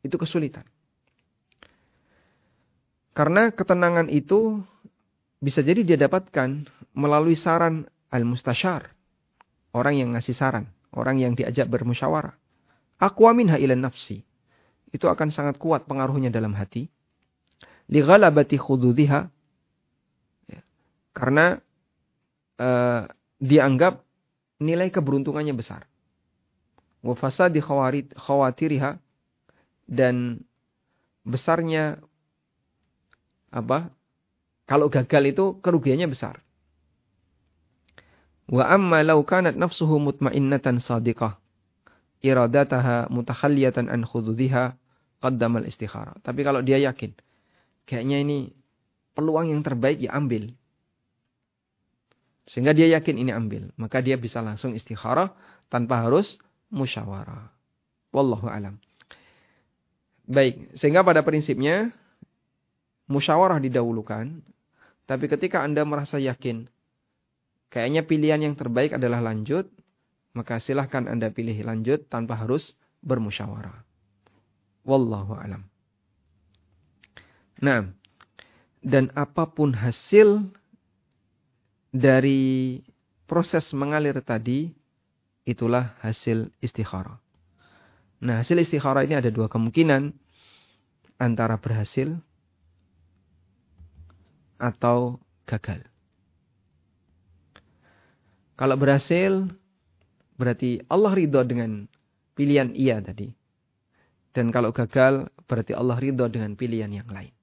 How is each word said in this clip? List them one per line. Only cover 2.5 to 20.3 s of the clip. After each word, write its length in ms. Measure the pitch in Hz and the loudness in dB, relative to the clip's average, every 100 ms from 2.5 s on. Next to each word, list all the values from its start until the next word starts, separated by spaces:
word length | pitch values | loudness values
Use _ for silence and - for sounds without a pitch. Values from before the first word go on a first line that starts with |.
| _ _ _ _ _ _ | _ _ _ _ _ _
Karena 360 | - 151 185 226 | 0 2 4 2
ketenangan 560 | 220 185 180 175 170 165 | 0 0 4 4 4 2
itu 560 | 147 143 202 220 214 190 _ - _ _ _ _ _ | 0 2 2 2 -2 -8 _ -20 _ _ _ _ _
bisa 200 | 139 156 | -2 0
jadi 200 | 139 196 | 2 2
dia 160 | 180 156 | 4 4
dapatkan 720 | 139 185 190 143 131 143 143 _ - | 4 0 -2 -4 -2 -4 -12 _ -12
melalui 400 | 135 147 147 165 | -2 2 4 4
saran 560 | 160 170 165 165 160 - _ _ | 2 2 2 2 0 -8 _ _
al-mustasyar. 800 | 127 117 123 - 117 185 160 - _ _ _ _ _ _ _ _ | -2 -2 -2 -2 -2 -2 -4 -10 _ _ _ _ _ _ _ _
Orang 240 | 120 135 143 | 0 2 2
yang 160 | 120 | 0
ngasih 200 | 117 120 | -2 -4
saran, 360 | 123 135 120 123 _ _ | -2 -2 -2 -8 _ _
orang 240 | - 120 131 | -6 -2 0
yang 140 | 123 | 0
diajak 320 | 120 123 120 120 | 0 -2 -2 -2
bermusyawarah. 640 | 123 120 120 - 156 - _ _ _ _ _ _ _ | -2 -2 -2 -2 -2 -4 _ _ _ _ _ _ _
Aqwa 320 | 196 196 226 | -2 6 6
minha 240 | 233 214 147 | 8 4 4
ila 160 | 135 127 | 2 2
nafsi. 480 | 131 - - 101 - _ _ _ _ _ _ | -2 -8 -14 -14 -16 _ _ _ _ _ _
Itu 240 | - 175 | -2 0
akan 160 | 175 151 | 0 -2
sangat 320 | 151 143 139 | -2 -4 -4
kuat 240 | 160 151 | -2 -2
pengaruhnya 480 | - 135 131 139 127 | -2 -4 -2 0 -2
dalam 240 | 113 110 101 | -2 -2 -4
hati. 320 | 101 117 151 _ _ _ _ _ _ _ - _ - | -6 -8 -10 _ _ _ _ _ _ _ -20 _ 0
Li 120 | 151 | 2
ghalabati 560 | 143 202 185 151 139 143 | 8 8 8 6 2 0
khududhiha. 640 | - 135 123 120 147 143 185 _ _ _ _ _ _ _ _ _ _ | 0 2 2 4 2 2 -2 _ _ _ _ _ _ _ _ _ _